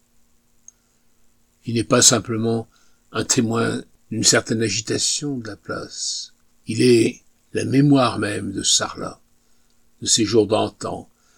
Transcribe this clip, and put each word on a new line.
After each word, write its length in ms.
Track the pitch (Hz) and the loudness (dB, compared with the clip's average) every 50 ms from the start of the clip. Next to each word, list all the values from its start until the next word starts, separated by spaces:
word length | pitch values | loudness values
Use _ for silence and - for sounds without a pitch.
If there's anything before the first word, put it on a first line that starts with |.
| _ _ _ _ _ _ _ _ _ _ _ _ _ _ _ _ _ _ _ _ _ _ _ _ _ _ _ _ _ _ _ _ - | _ _ _ _ _ _ _ _ _ _ _ _ _ _ _ _ _ _ _ _ _ _ _ _ _ _ _ _ _ _ _ _ -8
Il 100 | - 113 | -4 -2
n'est 100 | 117 104 | -2 0
pas 180 | - 139 131 | 2 2 4
simplement 640 | - - 123 110 95 - 117 110 113 113 113 113 113 - _ _ _ _ _ _ _ _ | 6 6 4 4 0 -2 -4 -2 -2 -2 -2 -2 -4 -8 _ _ _ _ _ _ _ _
un 120 | - 110 107 | -6 -4 -2
témoin 580 | - - 131 117 110 113 117 113 117 110 127 - _ _ _ _ - | 0 0 0 0 0 0 0 0 -2 -2 -4 -8 _ _ _ _ -10
d'une 140 | - 113 113 | -4 -2 2
certaine 380 | - - 120 - - 123 110 | 2 2 2 2 0 -2 -2
agitation 760 | 113 107 98 - - - 113 107 - - - - 147 147 139 | -2 -2 -2 -4 -6 -4 -4 -4 -2 -2 -4 -4 -6 -6 -8
de 100 | 123 113 | -8 -10
la 100 | 110 98 | -12 -14
place. 760 | - _ - 101 98 - - - - - - - - - - _ _ _ _ _ _ _ | -14 _ -10 -10 -10 -10 -12 -12 -10 -8 -8 -8 -8 -10 -14 _ _ _ _ _ _ _
Il 140 | - 107 113 | -6 0 2
est 420 | 123 123 120 117 113 - - - _ _ _ _ _ _ | 4 6 6 6 4 2 -2 -6 _ _ _ _ _ _
la 120 | - 101 101 | -8 -6 -4
mémoire 540 | 110 120 135 143 147 139 135 123 117 - 107 | 0 2 4 6 6 6 4 4 2 0 -2
même 340 | 107 104 104 - 101 98 | -4 -4 -4 -4 -6 -8
de 100 | 95 - | -6 -4
Sarlat, 580 | - - - - 110 - - - - 92 - - _ _ _ _ _ _ _ _ _ _ _ _ _ _ _ - | -2 0 0 0 0 -4 -8 -8 -10 -12 -12 -16 _ _ _ _ _ _ _ _ _ _ _ _ _ _ _ -6
de 60 | 120 | -2
ses 180 | - - - 113 | 0 2 2 2
jours 220 | 98 113 113 104 | 4 4 4 4
d'antan, 640 | 101 107 104 107 101 - - - 98 85 - - - _ _ _ _ _ | 4 2 0 -2 -2 -6 -8 -10 -10 -8 -10 -12 -16 _ _ _ _ _